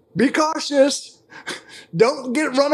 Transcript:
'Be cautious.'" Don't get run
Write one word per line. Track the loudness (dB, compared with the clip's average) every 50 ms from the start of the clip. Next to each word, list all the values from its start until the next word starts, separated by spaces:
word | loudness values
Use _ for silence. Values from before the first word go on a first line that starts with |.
| _ _ -2
'Be | 0 0 0
cautious.'" | 2 0 -2 0 -2 -6 -6 -2 2 2 4 2 2 -4 -10 -16 -20 _ _ _ -20 -18 -14 -14 -14 -14 -16 -20 -20 -20 -20 _ 2
Don't | 2 2 2 2 -2 -8 -6 -4
get | -2 -2 -2 0
run | 0 2 2